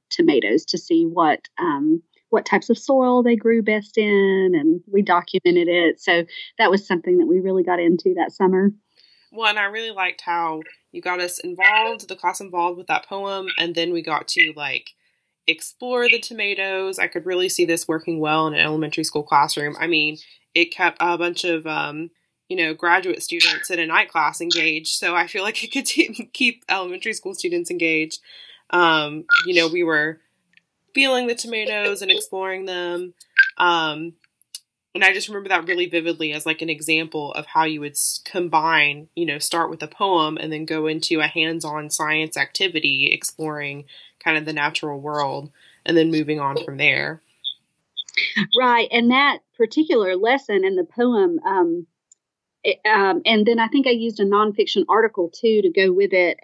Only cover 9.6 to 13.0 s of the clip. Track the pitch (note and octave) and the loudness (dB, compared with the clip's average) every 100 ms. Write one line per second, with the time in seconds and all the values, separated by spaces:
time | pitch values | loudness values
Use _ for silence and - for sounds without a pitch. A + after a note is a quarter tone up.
9.6 | G3+ A3 A3+ G3 F3+ - - E3+ E3 D#3 | -2 -4 -8 -4 -4 -4 -4 -2 -2 -4
10.6 | D#3 - _ F3 F3+ F3+ F3 - F3+ F3 | -10 -20 _ -8 -4 -4 -4 -4 -6 0
11.6 | G3 G#3+ A3+ A3 - F#3 F3 F#3 G3 F3+ | 2 2 0 -4 -10 -6 -4 -4 -6 -2
12.6 | F3 F3 F3+ D#3 | -2 -4 -4 -6